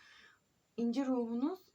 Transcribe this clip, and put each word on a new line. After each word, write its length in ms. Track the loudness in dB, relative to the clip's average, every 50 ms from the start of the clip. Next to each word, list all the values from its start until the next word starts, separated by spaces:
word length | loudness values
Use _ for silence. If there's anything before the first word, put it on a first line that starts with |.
| -20 -20 -20 -20 -20 -20 -20 _ _ _ _ _ _ _ _ -2
ince 280 | 0 0 0 0 0
ruhunuz 540 | 0 2 0 0 -2 -2 0 0 0 -2 -4 -10 -12 _